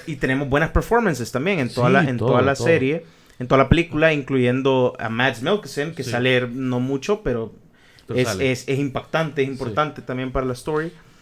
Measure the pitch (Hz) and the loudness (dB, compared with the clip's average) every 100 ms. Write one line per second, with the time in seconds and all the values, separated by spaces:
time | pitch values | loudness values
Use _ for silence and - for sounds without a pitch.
0 | - 127 - 131 143 139 160 - 147 240 | -4 -4 -2 0 0 2 2 0 2 2
1 | 220 131 117 120 160 196 120 - 120 131 | 2 0 -4 -4 -2 -2 -2 0 4 4
2 | 147 120 110 123 131 139 117 165 131 160 | 2 0 2 2 2 2 2 2 2 -2
3 | - - - - 127 135 139 156 165 151 | -6 -20 -20 -12 2 4 6 4 2 2
4 | 160 151 127 135 123 127 135 131 123 - | 2 2 0 2 2 2 2 4 2 0
5 | 113 113 131 113 131 208 - - 151 165 | -6 0 0 0 -2 -2 -2 -6 -6 -6
6 | 120 120 127 127 123 123 131 123 127 135 | -6 0 2 2 0 -4 -2 -2 -2 -2
7 | 135 214 170 117 113 - - _ _ - | -2 -2 -2 -4 -4 -10 -20 _ _ -20
8 | - 120 123 98 135 127 - 135 143 123 | -6 -2 0 0 0 -2 -2 -2 -2 -4
9 | - 156 160 - 135 131 127 104 151 139 | -4 -4 -2 -2 -4 -4 -4 -2 -2 -4
10 | 120 127 131 135 127 123 - 151 165 - | -8 -6 -4 -4 -4 -4 -4 -4 -4 -10
11 | - - | -20 -20